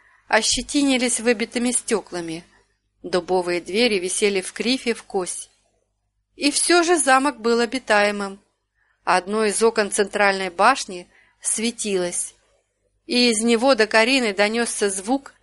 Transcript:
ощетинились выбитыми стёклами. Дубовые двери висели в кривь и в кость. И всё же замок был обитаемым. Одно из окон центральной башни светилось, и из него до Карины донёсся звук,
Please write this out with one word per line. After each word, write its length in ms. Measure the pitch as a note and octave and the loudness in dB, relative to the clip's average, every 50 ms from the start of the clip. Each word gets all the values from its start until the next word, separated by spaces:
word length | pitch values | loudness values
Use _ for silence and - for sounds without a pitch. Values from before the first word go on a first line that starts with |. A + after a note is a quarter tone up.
| _ _ _ _ _ - | _ _ _ _ _ 0
ощетинились 920 | - G#3+ A3 - - - A#3+ - - D4 C#4+ C#4 C4 B3 B3 B3 A#3+ - | 0 0 2 0 -2 -2 -4 -2 0 0 2 2 2 2 0 -2 -2 0
выбитыми 520 | A3 A#3+ A#3+ G#3 A#3 G#3+ - B3 A#3+ B3 | 0 0 0 0 -2 -4 -4 -2 -2 0
стёклами. 720 | A#3+ - - - A#3 F#3+ E3+ - - F3+ E3+ E3 D#3+ E3 - _ _ _ _ _ _ _ _ _ _ _ - | -2 -2 -2 -2 -2 -4 -4 -6 -8 -10 -8 -8 -10 -10 -12 _ _ _ _ _ _ _ _ _ _ _ -8
Дубовые 580 | F3+ F3+ F3+ F3 - F#3 F#3+ F3 F3+ F3 F3 | -4 -2 -2 0 0 0 0 0 0 -2 -4
двери 380 | E3+ F3+ F3+ G#3+ B3 B3 G#3+ F#3+ | -4 -4 -2 0 0 2 0 0
висели 420 | F3 F#3 - - G#3+ G3+ G3+ F#3+ | -2 -4 -2 -2 0 0 0 -2
в 120 | F3+ - - | -4 -6 -6
кривь 340 | - G#3 A3+ B3+ B3+ - B3 | -4 -2 -2 -2 -2 -2 -4
и 60 | A3 | -6
в 100 | - - | -6 -8
кость. 480 | - - G3 F3+ E3+ - - - - _ _ _ _ _ _ _ _ _ _ _ _ _ _ _ _ _ | -6 -6 -4 -4 -4 -8 -12 -14 -18 _ _ _ _ _ _ _ _ _ _ _ _ _ _ _ _ _
И 140 | - - C#4+ | -4 -2 -2
всё 320 | C#4+ - - - F4 F4 | 0 0 0 2 4 4
же 160 | E4+ D#4+ F4+ D#4+ | 4 4 2 2
замок 420 | - C#4 C4 C4+ C4+ D4 C4+ A#3 | 4 4 4 4 4 0 -2 -2
был 200 | G#3+ A#3 A#3 A#3 | -2 0 0 2
обитаемым. 800 | A#3+ A#3 A#3 C4 - - A3 G#3 G3+ G#3 G#3 G3+ G3+ G3 G3 G3 _ _ _ _ _ _ _ _ _ _ _ _ _ | 0 -2 -4 -6 -2 0 2 2 2 2 0 -2 -6 -8 -10 -14 _ _ _ _ _ _ _ _ _ _ _ _ _
Одно 420 | - F3+ F#3 F3+ F#3 G#3 A3 A3 | 0 0 2 0 0 -2 0 0
из 160 | G#3+ F#3+ - | 0 0 2
окон 300 | A3 A3+ A3 A3 G#3 G3 | 0 2 2 0 -2 0
центральной 580 | - - G#3 G3 - G#3 G#3 G3+ G3 F#3+ F#3+ F#3 | 0 -2 -2 -2 0 2 2 2 2 0 -2 -4
башни 580 | E3+ F3 G3 A#3 C4+ C4+ - - F#3+ F3 F3+ - _ _ _ _ _ _ | 0 2 4 4 4 2 -2 -10 -12 -14 -16 -18 _ _ _ _ _ _
светилось, 920 | - - - - A3 A#3 A#3 - - G#3+ G3 F#3 F3+ F3 F3 - - - - _ _ _ _ _ _ _ _ _ _ _ _ _ _ | -6 -6 -4 -2 -2 -4 -4 -4 -4 -2 -2 -2 -2 -2 -4 -6 -8 -10 -12 _ _ _ _ _ _ _ _ _ _ _ _ _ _
и 240 | - - B3 B3 A#3+ | -4 0 2 2 2
из 140 | A3+ G#3 A3+ | 2 2 2
него 320 | A#3 A#3+ A3 A#3 C#4 C4+ | 2 2 2 4 2 4
до 100 | A3 A3 | 4 2
Карины 480 | G#3 - A3 A3 A#3 C4+ C4+ B3 G#3+ G3 | 2 4 4 4 4 2 2 2 0 0
донёсся 560 | F#3 G#3 G#3 A3 A#3 A#3 A3+ - - G#3+ G3+ | 0 0 0 0 -2 -2 -4 -2 -2 -2 -2
звук, 440 | G3 G3 F#3 G#3 C4 C#4 - - - _ | -2 -4 -4 -2 -2 -4 -4 -8 -18 _